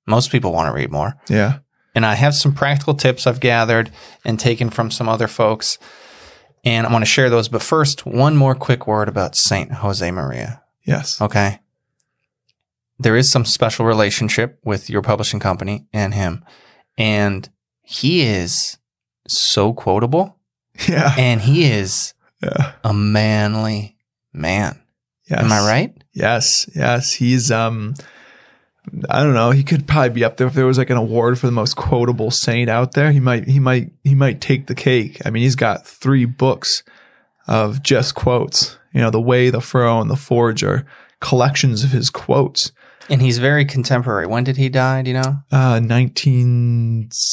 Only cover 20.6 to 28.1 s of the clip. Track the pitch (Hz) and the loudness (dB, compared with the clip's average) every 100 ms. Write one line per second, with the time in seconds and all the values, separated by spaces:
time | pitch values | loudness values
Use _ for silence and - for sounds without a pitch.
20.6 | _ - - 156 147 131 127 113 110 156 | _ -8 -2 0 2 2 2 2 2 4
21.6 | 147 107 92 - - - _ - - - | 4 2 -2 -6 -8 -12 _ -8 -4 -2
22.6 | 139 - 110 104 104 107 107 107 104 110 | -4 -4 -2 0 0 0 2 0 0 -2
23.6 | 110 107 104 _ _ _ _ - 80 98 | -4 -6 -10 _ _ _ _ -8 -4 -2
24.6 | 95 - _ _ _ _ - - 110 107 | -4 -8 _ _ _ _ -6 0 2 2
25.6 | 104 120 220 - _ - 104 117 - - | 2 0 -2 -8 _ -4 -2 0 0 -2
26.6 | - 151 120 120 123 - 123 127 120 113 | -4 -2 0 0 -2 -2 0 2 0 -2
27.6 | 113 113 107 139 - | -2 -4 -8 -10 -14